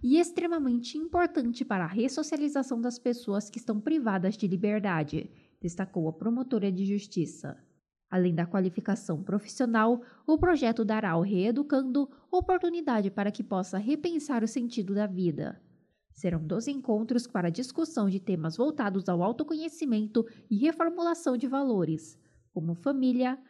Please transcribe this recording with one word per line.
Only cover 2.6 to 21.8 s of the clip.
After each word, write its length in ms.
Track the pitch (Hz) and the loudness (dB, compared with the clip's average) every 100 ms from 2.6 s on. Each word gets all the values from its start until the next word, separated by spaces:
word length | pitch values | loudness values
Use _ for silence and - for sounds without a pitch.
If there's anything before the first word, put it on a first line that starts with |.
| 262 233 | -2 -2
das 180 | 240 240 | -4 -2
pessoas 500 | 247 240 226 202 - | -2 -2 -2 -4 -4
que 100 | 226 | -8
estão 200 | - 208 | -4 -2
privadas 560 | 302 320 226 190 185 190 | 0 0 2 2 0 0
de 100 | 196 | 0
liberdade, 840 | 180 208 214 196 165 147 160 - - - _ | 2 2 0 0 0 0 -2 -6 -14 -20 _
destacou 480 | 175 - 190 180 160 | -8 -6 -6 -2 -2
a 20 | |
promotora 580 | 160 214 240 262 220 196 | -2 -2 0 0 0 2
de 140 | 180 | 0
justiça. 720 | 196 202 - 185 147 - 131 - - _ _ _ - | 0 -2 -2 -2 -2 -4 -12 -14 -18 _ _ _ -2
Além 240 | 185 180 165 | 2 4 2
da 100 | 170 | 0
qualificação 760 | 196 185 185 - 196 - 156 | 0 0 -2 -4 -4 -2 -6
profissional, 800 | 190 202 - - 247 226 226 240 - - - | -2 -4 -4 -2 2 4 4 2 -2 -8 2
o 100 | 311 | 4
projeto 460 | 349 320 233 226 | 4 4 2 2
dará 280 | 214 220 202 | 0 0 2
ao 100 | 165 | 2
reeducando 880 | 196 190 208 240 294 269 262 277 277 - - | 2 2 2 2 2 0 2 0 -2 -6 -2
oportunidade 800 | 359 359 359 349 339 294 226 196 | 0 2 2 2 -2 0 0 0
para 220 | 196 202 | 0 -2
que 100 | 208 | -2
possa 360 | 196 190 185 190 | -2 -2 -2 -4
repensar 680 | 214 302 339 320 294 240 | -2 -2 0 -2 -2 0
o 40 | 226 | 0
sentido 440 | 240 233 226 185 | -2 -4 -4 -2
da 140 | 202 208 | 0 -2
vida. 540 | 185 175 143 - - _ _ _ _ _ | 0 0 0 -6 -8 _ _ _ _ _
Serão 340 | - 185 165 156 | -4 -2 -2 -2
doze 240 | 180 240 | -2 -2
encontros 560 | 277 254 214 226 240 240 | -4 0 0 2 -2 0
para 240 | 196 175 | -2 0
discussão 600 | 170 254 - 330 254 196 | -2 -4 -4 -2 0 0
de 100 | 190 | 0
temas 380 | 185 175 160 165 | 0 -2 -2 0
voltados 500 | 285 302 208 190 180 | 0 0 0 0 0
ao 160 | 175 | 2
autoconhecimento 1040 | 190 240 302 311 320 320 294 214 214 233 226 - - | 2 0 -4 -4 -6 -4 0 0 2 0 0 -4 -2
e 80 | 202 | 2
reformulação 800 | 302 320 330 349 339 330 277 247 | 2 2 0 0 -2 0 0 0
de 100 | 247 | 0
valores, 720 | 269 277 202 | 0 2 2